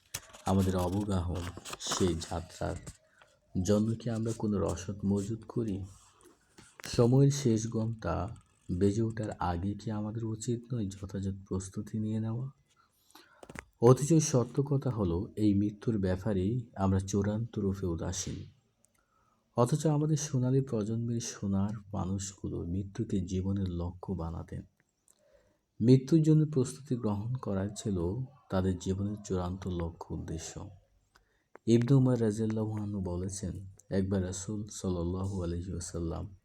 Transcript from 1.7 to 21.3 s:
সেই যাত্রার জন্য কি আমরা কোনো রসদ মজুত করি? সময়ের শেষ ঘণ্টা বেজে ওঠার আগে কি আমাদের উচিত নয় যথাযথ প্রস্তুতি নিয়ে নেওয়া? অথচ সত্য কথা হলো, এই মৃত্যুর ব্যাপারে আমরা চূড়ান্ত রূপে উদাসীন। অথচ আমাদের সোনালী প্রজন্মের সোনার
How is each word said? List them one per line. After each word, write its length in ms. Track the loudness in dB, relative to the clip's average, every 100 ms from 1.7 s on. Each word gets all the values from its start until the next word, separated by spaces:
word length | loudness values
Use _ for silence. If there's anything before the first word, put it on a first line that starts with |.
| -10
সেই 360 | -6 0 2 0
যাত্রার 600 | -4 -8 -8 -6 -4 -4 -10 -18 _ _ -20 _ _ -2
জন্য 320 | 4 4 4 0
কি 140 | -4
আমরা 240 | -2 -2 -2
কোনো 220 | 0 2
রসদ 460 | 0 -2 -6 -4 0
মজুত 340 | 0 0 -6 -6
করি? 380 | -4 -2 -4 -8 -14 -20 _ -20 _ _ -20 -20 _ -4
সময়ের 460 | 4 6 8 6
শেষ 360 | 6 2 2 0
ঘণ্টা 680 | -2 -2 -2 -2 -2 -2 -8 _ _ -6
বেজে 300 | 2 2 4
ওঠার 300 | 0 -2 -6 -4
আগে 340 | -2 0 -2
কি 180 | -4 -4
আমাদের 320 | -4 -4 -4
উচিত 500 | -4 -4 -2 -4 -4
নয় 120 | -4 -4
যথাযথ 500 | -6 -8 -4 -4 -6 -4
প্রস্তুতি 520 | -6 -4 -8 -6 -4
নিয়ে 200 | -2 -2
নেওয়া? 300 | -2 -4 -6 -12 _ _ _ _ _ -20 _ _ -16 -16 -16 6
অথচ 300 | 8 8 6
সত্য 500 | 4 4 2 2 -2
কথা 260 | 0 0 0
হলো, 440 | 0 0 0 -4 2
এই 180 | 4
মৃত্যুর 440 | 4 2 -2 -2 0
ব্যাপারে 640 | 0 0 0 0 0 -2 -6 0
আমরা 240 | 2 2
চূড়ান্ত 600 | 2 0 0 0 -4 -2
রূপে 260 | -2 -2 -2
উদাসীন। 640 | -2 -4 -4 -6 -8 -12 _ _ _ _ _ _ _ _ _ _ 2
অথচ 300 | 2 4 2
আমাদের 300 | 2 2 0
সোনালী 440 | 0 0 2 2
প্রজন্মের 580 | 2 -2 -2 -2 -2 -4
সোনার 540 | -4